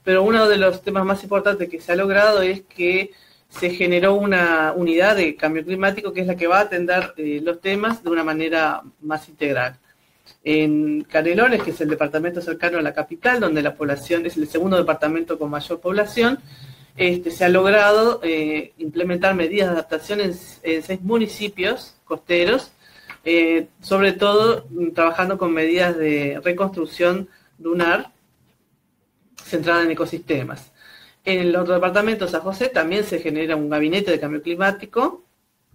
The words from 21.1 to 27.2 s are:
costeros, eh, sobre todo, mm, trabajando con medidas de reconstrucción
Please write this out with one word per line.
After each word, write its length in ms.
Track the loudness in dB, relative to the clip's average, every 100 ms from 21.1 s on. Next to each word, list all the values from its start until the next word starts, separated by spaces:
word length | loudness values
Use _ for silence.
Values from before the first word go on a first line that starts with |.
| 0 0 -4 -8 -4 -4 -4 -8 _ -10
costeros, 680 | -8 -2 2 2 0 -2 _ _ -20 -20 -10 0
eh, 420 | 2 4 2 -2 _
sobre 320 | -2 2 2
todo, 520 | 2 2 4 4 0 -4
mm, 220 | -4 -4
trabajando 460 | 2 0 2 -2 -2
con 140 | 0
medidas 460 | 0 2 2 2 0
de 420 | 0 0 -2 -4
reconstrucción 840 | -2 -2 -2 -4 -6 0 0 0